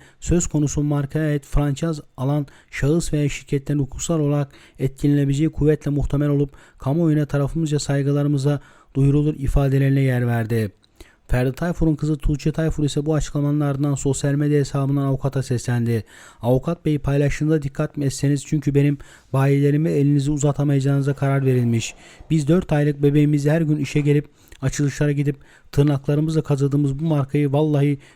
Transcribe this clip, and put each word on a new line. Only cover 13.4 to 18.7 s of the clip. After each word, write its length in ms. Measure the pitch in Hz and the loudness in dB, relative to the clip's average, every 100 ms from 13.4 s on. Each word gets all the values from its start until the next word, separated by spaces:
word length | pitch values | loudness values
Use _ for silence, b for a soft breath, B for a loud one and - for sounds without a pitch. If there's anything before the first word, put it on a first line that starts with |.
| 143 147 | 0 0
ardından 340 | 143 135 147 | 0 -2 -2
sosyal 400 | 135 143 135 143 | -2 -2 -2 0
medya 240 | 139 147 147 | 0 2 0
hesabından 440 | 135 139 135 143 | 0 -2 0 0
avukata 400 | 139 135 139 135 | 0 -2 -2 -4
seslendi. 600 | - 120 - 120 117 117 - B B B | -2 -4 -2 -2 0 -2 -4 B B B
"Avukat 420 | 117 131 170 170 | 0 0 0 -4
bey, 140 | 160 147 | -2 -2
paylaştığında 640 | 139 143 143 - 151 156 | 0 0 0 0 0 0
dikkat 340 | 139 - 151 - | -2 -6 -6 -4
mi 80 | |
etseniz, 420 | 139 - 139 143 - | -4 -2 -2 -2 -2
çünkü 280 | 156 143 | -2 0